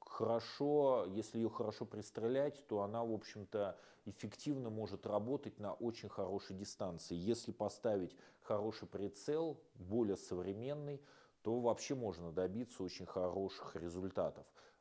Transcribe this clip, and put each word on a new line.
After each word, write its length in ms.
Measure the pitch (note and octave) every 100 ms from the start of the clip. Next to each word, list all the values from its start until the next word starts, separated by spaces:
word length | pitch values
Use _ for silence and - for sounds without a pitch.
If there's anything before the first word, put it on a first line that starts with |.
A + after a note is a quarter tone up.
хорошо, 1040 | - - A2 A#2 - - C#3+ D3 C#3 B2+ F#2
если 300 | G2 G#2+ A2+
её 100 | A2+
хорошо 380 | - G#2+ - A2+
пристрелять, 800 | A2 - - A2+ C3 C#3+ - -
то 160 | G#2
она, 200 | G2+ A2+
в 100 | A#2
общем-то, 680 | A2 - G#2+ F#2+ G#2+ G2+ - - -
эффективно 640 | - - A2+ - D3+ C3+ A#2+
может 380 | A2 G#2 G2 -
работать 520 | G#2 B2 C#3 - -
на 140 | G#2
очень 380 | - A#2 A2+ G#2
хорошей 460 | - F#2 G2 - F#2+
дистанции. 600 | G2+ - G2 E2 - E2+
Если 360 | F#2 A2+ -
поставить 640 | G#2 G#2 - A#2 G2+ F2 - - -
хороший 440 | - G#2+ G#2+ G#2+ -
прицел, 760 | F2+ G2 - - D3+ E3 C#3 -
более 420 | - F#2 A2+ A2 F#2+
современный, 840 | - F2+ F2+ G2+ B2 D3 D3 C#3 - - - _
то 180 | G#2+ A#2+
вообще 360 | A#2+ G#2+ -
можно 380 | C#3 A2 F2 E2+
добиться 500 | E2+ F#2 G#2 B2 -
очень 240 | F#2 - F2+
хороших 680 | F#2+ F2+ F2+ F#2+ - - -
результатов. 680 | E2+ F2 F#2+ G2 E2 - - - - -